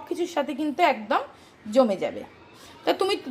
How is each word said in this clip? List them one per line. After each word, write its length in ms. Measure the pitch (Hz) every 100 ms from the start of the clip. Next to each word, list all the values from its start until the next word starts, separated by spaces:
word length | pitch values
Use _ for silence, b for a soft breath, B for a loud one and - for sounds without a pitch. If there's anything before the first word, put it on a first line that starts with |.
| -
কিছুর 240 | 339 339 294
সাথে 160 | 277
কিন্তু 280 | 262 302 269
একদম 380 | 330 220 214 349 539 - b b 214
জমে 320 | 233 233 185
যাবে। 200 | 139 - - - - b b b -
তা 80 |
তুমি, 220 | - 392 403 269